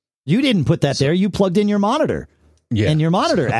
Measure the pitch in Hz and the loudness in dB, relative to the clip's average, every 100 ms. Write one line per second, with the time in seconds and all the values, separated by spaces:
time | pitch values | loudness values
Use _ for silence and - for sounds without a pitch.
0 | _ _ - 208 285 202 120 - 147 135 | _ _ -2 0 2 0 0 0 0 0
1 | 139 180 202 - 196 180 208 208 202 285 | 0 0 0 0 0 2 0 0 0 0
2 | 220 80 67 _ _ _ - 104 107 156 | -2 -4 -8 _ _ _ -6 -2 0 2
3 | 160 180 320 247 120 | 2 0 0 0 0